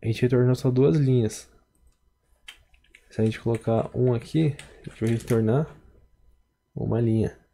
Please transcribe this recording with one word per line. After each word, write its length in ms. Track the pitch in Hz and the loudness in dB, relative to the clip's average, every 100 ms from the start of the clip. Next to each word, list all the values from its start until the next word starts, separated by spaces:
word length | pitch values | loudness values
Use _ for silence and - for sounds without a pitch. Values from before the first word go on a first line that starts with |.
A 40 | 117 | -4
gente 160 | 113 | -2
retornou 340 | 127 123 123 127 | 0 2 2 2
só 140 | 135 | 0
duas 280 | 127 139 160 | 2 2 4
linhas. 520 | 135 127 110 - - _ _ _ _ _ _ _ _ _ - - _ _ _ - _ | 2 2 0 -4 -18 _ _ _ _ _ _ _ _ _ -20 -20 _ _ _ -20 _
Se 120 | - | -2
a 40 | 110 | -2
gente 140 | 110 | -2
colocar 500 | - 117 - 113 - - | -4 -4 0 -2 -2 -2
um 180 | 127 | 0
aqui, 420 | 120 - 156 156 135 - - | 0 -2 0 0 -2 -12 -20
a 80 | - | -20
gente 100 | - | -6
vai 80 | 110 | -2
retornar 680 | 113 - 117 110 117 160 - - - _ _ _ _ _ _ _ | -2 0 0 2 0 -2 -10 -20 -20 _ _ _ _ _ _ _
uma 280 | - 113 110 | -10 -4 -2
linha. 360 | 117 110 107 - _ | 0 0 -2 -6 _